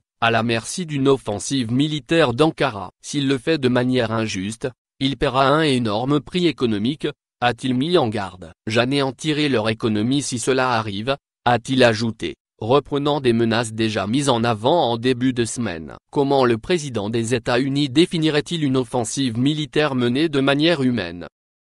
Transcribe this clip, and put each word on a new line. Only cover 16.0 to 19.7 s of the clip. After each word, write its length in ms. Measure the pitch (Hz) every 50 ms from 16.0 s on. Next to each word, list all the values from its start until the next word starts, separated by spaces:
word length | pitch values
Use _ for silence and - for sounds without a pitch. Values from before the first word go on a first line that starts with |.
| _ _ -
Comment 320 | 151 139 139 139 135 127
le 140 | 120 117 113
président 500 | - - 180 175 147 143 117 110 98 107
des 260 | 117 117 117 110 127
États-Unis 540 | 117 117 131 123 123 135 135 135 143 147 139
définirait-il 760 | 123 151 180 - - 165 156 156 147 151 - - 175 165 147
une 140 | 139 131
offensive 600 | 131 127 - - 127 113 110 - 139 139 123 110
militaire 580 | 117 127 143 156 151 151 123